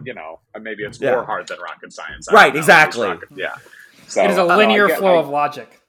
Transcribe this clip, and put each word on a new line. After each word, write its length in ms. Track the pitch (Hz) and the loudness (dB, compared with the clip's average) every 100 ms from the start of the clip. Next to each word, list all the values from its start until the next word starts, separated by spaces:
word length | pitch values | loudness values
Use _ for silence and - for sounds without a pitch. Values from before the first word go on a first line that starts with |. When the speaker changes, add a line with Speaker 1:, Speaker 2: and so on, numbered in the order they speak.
Speaker 1:
you 100 | 120 | -16
know, 260 | 98 80 82 _ 107 | -14 -16 -18 _ -16
maybe 240 | 110 104 | -14 -12
it's 160 | 104 - | -12 -6
Speaker 2:
Yeah. 120 | 135 | -2
Speaker 1:
more 120 | 120 | -2
hard 240 | 101 92 87 | -4 -8 -8
than 120 | 87 | -14
rocket 340 | 82 - 85 | -14 -16 -20
science. 340 | - 78 76 - | -18 -16 -14 2
I 40 | |
Speaker 2:
Right, 100 | 208 160 | 4 4
Speaker 1:
don't 80 | 143 | 2
know. 40 | |
Speaker 2:
exactly. 480 | 156 170 151 120 101 | 4 4 4 0 -6
Speaker 1:
Rocket, 220 | 85 - - | -6 -12 -12
yeah. 200 | 80 - - - - _ - | -12 -12 -20 -20 -20 _ -8
So, 160 | - | 0
Speaker 3:
It 80 | 165 | 2
is 60 | 185 | 2
a 20 | |
Speaker 1:
no, 100 | 175 | 2
I 80 | 180 | 4
Speaker 3:
linear 300 | 214 208 196 | 4 4 2
Speaker 1:
get, 100 | 156 | 2
Speaker 3:
flow 200 | 190 170 | 2 2
Speaker 1:
I, 20 | |
Speaker 3:
of 100 | 147 | 0
logic. 520 | 143 147 139 110 _ | -2 -4 -6 -18 _